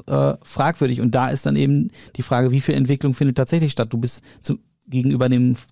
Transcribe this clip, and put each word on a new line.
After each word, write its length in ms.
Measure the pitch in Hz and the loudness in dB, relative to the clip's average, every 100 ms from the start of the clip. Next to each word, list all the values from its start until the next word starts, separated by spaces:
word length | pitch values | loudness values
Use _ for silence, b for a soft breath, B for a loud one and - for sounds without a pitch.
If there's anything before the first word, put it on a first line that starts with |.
| - | -4
äh, 260 | 143 139 139 | 0 0 -2
fragwürdig. 580 | - - 139 170 131 123 | -6 -2 -2 0 -2 0
Und 140 | 117 | 0
da 140 | 123 131 | 0 0
ist 180 | - 143 | -2 -2
dann 100 | 143 | 0
eben 360 | 139 143 - B B - | 2 2 0 B B -8
die 80 | |
Frage, 260 | - 123 127 | -2 0 2
wie 120 | 135 | 2
viel 120 | 143 | 0
Entwicklung 400 | 139 131 139 143 | 0 0 0 0
findet 240 | 123 139 127 | 0 0 0
tatsächlich 340 | 127 170 156 | 0 0 0
statt? 220 | - 110 | -2 -2
Du 60 | 117 | -2
bist 240 | 120 - B B | -4 -8 B B
zu, 160 | - - _ _ - | -6 -6 _ _ -6
gegenüber 420 | 127 131 131 127 | -2 0 2 2
dem, 260 | 127 123 120 - | 2 2 0 -2